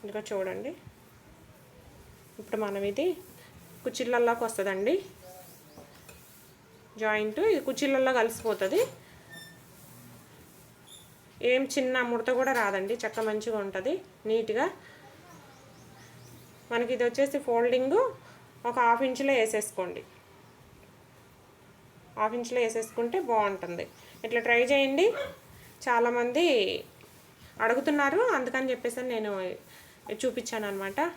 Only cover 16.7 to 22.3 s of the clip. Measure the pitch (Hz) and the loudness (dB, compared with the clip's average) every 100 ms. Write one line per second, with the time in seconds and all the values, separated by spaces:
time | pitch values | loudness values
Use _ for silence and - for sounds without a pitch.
16.7 | 233 240 247 240 240 277 285 285 233 240 | -2 0 0 0 2 2 2 2 2 4
17.7 | 254 262 370 508 - - - - - 240 | 4 4 4 2 -2 -18 -20 -20 -8 -4
18.7 | 240 233 233 269 254 277 262 220 220 208 | 2 4 4 2 0 2 4 4 0 -4
19.7 | - 180 180 - - - - - - - | -6 -6 -8 -14 -20 -20 -20 -20 -20 -20
20.7 | - - - - - - - - - - | -20 -20 -20 -20 -20 -20 -20 -20 -20 -20
21.7 | - - - - - 214 | -20 -20 -20 -18 -4 -2